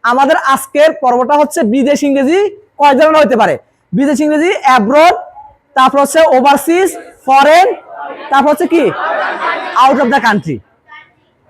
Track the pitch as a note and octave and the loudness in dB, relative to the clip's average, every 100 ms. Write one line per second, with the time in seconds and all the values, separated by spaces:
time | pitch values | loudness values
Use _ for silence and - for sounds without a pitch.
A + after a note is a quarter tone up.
0 | A#3 B3+ C4+ E4 C4 C4 - C#4+ D#4 D#4 | 0 0 0 0 -2 -4 -4 0 0 0
1 | B3+ B3 B3+ D4 D4 E4+ A3+ C4 C4 C#4+ | -2 0 0 0 0 -2 -2 0 0 0
2 | C#4+ C#4 C4+ F4+ G4+ - _ - C#4+ B3+ | 0 0 0 0 -2 -8 _ 0 0 2
3 | D#4 D#4 D4 A#3 G3 C3 _ _ _ F#3 | 2 2 2 0 -2 -2 _ _ _ -4
4 | C#4+ C#4 D4+ D4+ E4+ G4+ - B3+ G#3 D4 | -2 -2 -2 0 -2 -2 0 0 2 4
5 | E4+ F5+ - - - _ _ C4 C4 C#4 | 4 2 -8 -20 -20 _ _ 0 2 2
6 | C#4 D#4+ D#4+ C4 C#4 C#4 - F4 F#4+ - | 0 2 2 4 2 0 0 0 0 -4
7 | - _ - C4+ C#4+ E4 G4 F#4 - - | -18 _ 0 2 4 4 2 -2 -12 -18
8 | - - - C4+ C#4+ D4 F4 E4 A3 - | -16 -16 -2 0 0 -2 0 0 0 -4
9 | - - - - - - - - C4 C#4+ | -6 -6 -6 -6 -8 -8 -6 2 2 2
10 | B3+ C4+ A3+ G#3 D#3+ A2+ _ _ _ - | 0 0 0 -2 -6 -12 _ _ _ -20
11 | _ _ _ _ | _ _ _ _